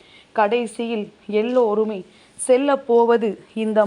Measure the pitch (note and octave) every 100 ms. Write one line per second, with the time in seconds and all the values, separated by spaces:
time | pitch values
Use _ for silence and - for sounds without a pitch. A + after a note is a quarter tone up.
0 | _ - _ - G#3 A#3+ A3 - A#3 A3+
1 | G#3 - - G#3+ A#3 B3+ A3+ G#3 A3 G3
2 | - _ _ - - B3+ C#4+ C4+ C4+ A#3
3 | A#3 A#3 A3 - - A3 A3 G#3+